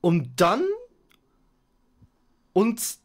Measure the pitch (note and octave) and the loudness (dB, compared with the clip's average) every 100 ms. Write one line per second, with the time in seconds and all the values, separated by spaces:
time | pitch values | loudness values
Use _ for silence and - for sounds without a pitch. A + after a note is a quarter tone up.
0 | F3 E3+ B2+ - F3 A3 F#4 G#4+ B4 _ | 2 0 -2 0 2 2 -2 -4 -10 _
1 | _ _ _ _ _ _ _ _ _ _ | _ _ _ _ _ _ _ _ _ _
2 | _ _ _ _ _ F#3 A3 - - - | _ _ _ _ _ 0 2 0 -8 -10